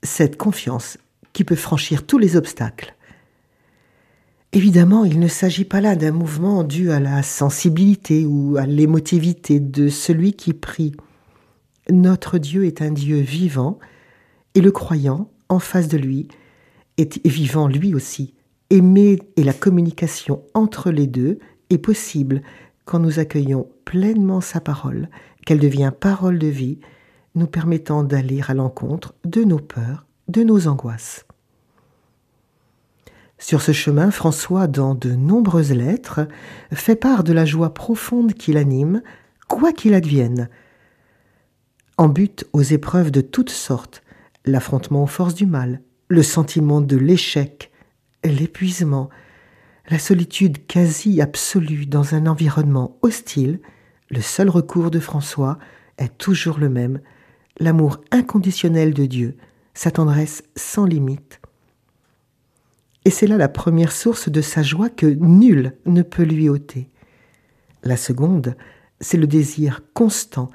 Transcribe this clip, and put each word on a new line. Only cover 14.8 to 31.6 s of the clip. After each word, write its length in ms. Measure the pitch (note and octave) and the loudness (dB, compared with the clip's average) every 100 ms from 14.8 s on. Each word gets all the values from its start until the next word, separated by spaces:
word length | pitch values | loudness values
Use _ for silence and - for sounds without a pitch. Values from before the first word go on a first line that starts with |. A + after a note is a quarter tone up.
| - D#3 C#3 C#3+ G#3+ _ - | -4 -2 0 -2 -6 _ -2
en 100 | F#3 | -2
face 300 | - F#3 D#3 | 0 -2 0
de 100 | D#3 | -2
lui, 300 | C3+ C3+ D3 - _ _ _ _ _ - | -2 -4 -6 -16 _ _ _ _ _ -4
est 300 | D3+ - E3 | -2 0 -2
vivant 400 | C#3+ C3+ D#3 C#3+ | 0 -2 0 0
lui 260 | C#3 G3 | 0 -2
aussi. 420 | C#3+ - - C3+ _ _ _ - | -2 -6 -12 -12 _ _ _ 2
Aimer 480 | G3 F#3 G3 G3+ F#3+ - - | 6 8 8 6 4 0 0
et 60 | |
la 100 | C#3 | 0
communication 920 | - G3+ F3+ E3+ E3 E3 - - C#3+ - | 2 2 2 0 -2 -6 -6 -6 -8 -4
entre 380 | A3 G#3+ - F3+ | -2 -2 -2 -2
les 160 | D3+ C#3 | 0 0
deux 320 | B2+ C3+ G#3 - _ - | 0 -2 -4 -12 _ -2
est 80 | F3 | 0
possible 640 | - G#3 - D#3 C3+ C3+ - - - _ | 0 -2 -2 -4 -2 -4 -6 -20 -20 _
quand 140 | - E3+ | -4 0
nous 200 | E3 D#3 | 0 0
accueillons 500 | D3+ D3+ C3+ C3+ - _ | -2 -2 -2 -2 -6 _
pleinement 560 | - F3+ G3+ A3 F#3+ F#3 | -6 -2 0 0 0 -2
sa 200 | - E3+ | -4 -6
parole, 480 | D3 C#3+ C3+ B2 D#3+ - - _ - | -6 -6 -6 -8 -10 -14 -20 _ 0
qu'elle 120 | D3+ | 2
devient 340 | C#3+ C#3 C3+ C3+ | 2 2 -2 -2
parole 400 | G3 F#3+ F#3 F3 | -2 0 0 0
de 80 | D#3 | -2
vie, 320 | C3+ B2+ D#3 - _ _ _ _ | -4 -6 -8 -16 _ _ _ _
nous 120 | E3 E3+ | -4 -2
permettant 580 | E3+ D#3+ D#3 D#3 D3+ | -2 -2 -2 -2 -2
d'aller 380 | C#3+ C#3 C3 C#3 C3+ | 0 -2 -2 -4 -4
à 80 | |
l'encontre 600 | C3+ C3 - B2 D#3 - - | -2 -4 -6 -8 -8 -10 -12
de 180 | E3+ A3+ | -4 0
nos 160 | A3 D#3 | 2 0
peurs, 480 | D3 A#2+ A#2 C#3+ _ _ - | -2 -8 -6 -8 _ _ -4
de 140 | G#3 | 0
nos 260 | A3+ G#3 D#3+ | 2 2 2
angoisses. 560 | C3+ A#2+ A2+ - - _ _ _ _ | -2 -6 -12 -14 -20 _ _ _ _